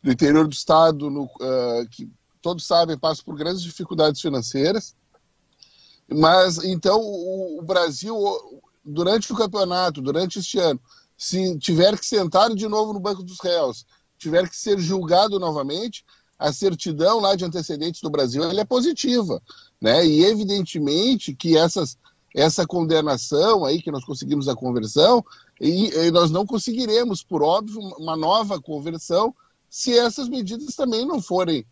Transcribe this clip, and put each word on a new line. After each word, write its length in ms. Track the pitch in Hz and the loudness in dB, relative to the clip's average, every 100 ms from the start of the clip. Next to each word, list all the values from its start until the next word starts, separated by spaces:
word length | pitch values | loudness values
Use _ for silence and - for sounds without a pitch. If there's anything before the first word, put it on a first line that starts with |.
do 80 | 139 | 0
interior 380 | 127 147 151 156 | 2 4 6 4
do 60 | |
estado, 560 | 139 - 160 165 151 147 | -2 2 6 6 2 -6
no, 200 | 143 135 - | -6 -8 -8
eh, 440 | 131 131 123 117 120 | -4 -2 0 -2 -4
que 180 | - - _ _ _ | -12 -18 _ _ _
todos 240 | 170 175 - | -8 -6 0
sabem, 320 | 170 165 147 | 2 2 0
passa 240 | 160 156 | -2 -4
por 140 | - 147 | -10 -8
grandes 260 | 156 185 | -6 -6
dificuldades 600 | 170 - 180 165 151 143 | -8 -12 -8 0 0 2
financeiras. 760 | 160 135 110 135 151 214 - _ _ _ _ _ _ _ _ _ _ _ _ | -4 -4 -4 -2 0 -2 -6 _ _ _ _ _ _ _ _ _ _ _ _
Mas, 560 | 151 156 185 185 165 | 4 6 6 4 2
então, 380 | 175 180 190 214 | -4 0 2 2
o, 580 | 220 196 180 190 185 156 | 0 -8 -8 -6 -8 -10
o 20 | |
Brasil, 540 | 165 185 170 131 202 226 | -2 0 0 -4 -8 -4
o, 460 | 202 196 - - _ _ - | -2 -4 -10 -20 _ _ -10
durante 480 | 147 175 220 - | -4 0 0 -2
o 20 | 226 | -4
campeonato, 680 | 214 202 185 180 180 147 | -2 0 0 0 -2 -2
durante 380 | 131 147 185 196 | -4 -2 -4 -6
este 180 | 175 247 | -6 0
ano, 220 | 170 131 _ _ _ _ | 0 -2 _ _ _ _
se 420 | - 185 185 160 | -6 -2 -2 -4
tiver 400 | - 160 185 214 | 0 4 4 2
que 60 | - | -2
sentar 440 | 214 175 185 226 208 | -2 2 4 2 2
de 120 | 214 | -2
novo 240 | 214 214 | -2 -2
no 60 | 208 | -4
banco 200 | 190 190 | -6 -6
dos 180 | 180 185 | -10 -8
réus, 440 | 185 175 139 110 - _ _ _ | -2 0 -2 -4 -16 _ _ _
tiver 300 | 160 165 185 | 0 0 0
que 80 | - | -6
ser 240 | 220 202 | -2 0
julgado 580 | 165 196 165 175 214 202 | 0 -2 2 4 4 0
novamente, 680 | 175 151 139 160 233 - _ _ _ _ | -2 -2 -4 -6 -8 -12 _ _ _ _
a 140 | 147 | -4
certidão 680 | 135 196 170 185 151 175 226 | 0 -2 -2 -6 0 2 2
lá 160 | 202 196 | 2 0
de 80 | |
antecedentes 560 | 175 175 160 151 165 170 | -2 -6 -6 -6 -6 -8
do 100 | 156 | -6
Brasil, 320 | 147 131 131 | -2 -2 -2
ela 200 | 170 190 | -2 -2
é 40 | 214 | 0
positiva, 760 | 254 269 311 269 247 190 98 _ - - _ | 0 0 -2 0 0 0 -6 _ -20 -20 _
né? 240 | 107 139 170 | 2 4 4
E 180 | 151 | 6
evidentemente 1080 | 190 214 202 202 170 170 143 156 226 247 - | 4 4 -2 -2 -4 -4 -2 0 0 0 -4
que 240 | 131 165 156 | -6 2 4
essas, 400 | 170 196 151 - _ _ _ | 4 0 -4 -8 _ _ _
essa 320 | - 151 156 165 | 0 2 2 -2
condenação 1000 | 180 165 160 151 127 - 147 196 214 143 | -2 2 2 2 -2 0 2 4 4 2
aí 160 | 160 | -2
que 100 | 165 | -2
nós 140 | 143 127 | -8 -8
conseguimos 420 | 135 135 143 139 | -10 -4 -2 -2
a 80 | 120 | -4
conversão, 680 | 127 120 107 143 180 247 - - _ _ | -2 -4 -2 4 6 4 2 -20 _ _
e, 300 | 139 175 214 | 0 2 0
e 220 | 156 170 | 2 4
nós 180 | 170 170 | 4 4
não 160 | 165 202 | 2 -2
conseguiremos, 800 | 226 - 233 240 220 240 185 | -4 -4 0 2 4 2 -4
por 180 | - 175 | -4 0
óbvio, 380 | 151 190 214 214 196 151 | 2 2 0 -12 -12 -10
uma 180 | 160 160 | -6 -2
nova 460 | 156 208 208 185 | 2 2 0 -6
conversão 720 | 151 151 151 165 - 170 226 - _ _ _ | -6 -8 -8 -10 -2 0 0 -2 _ _ _
se 300 | - - 240 | -8 2 2
essas 320 | 240 220 247 | 2 -2 -6
medidas 460 | 262 190 226 294 - | -6 -6 -8 -10 -4
também 280 | 262 226 | -2 -2
não 160 | 262 302 | -2 -4
forem 460 | - 180 180 151 110 | -2 -2 0 -2 -4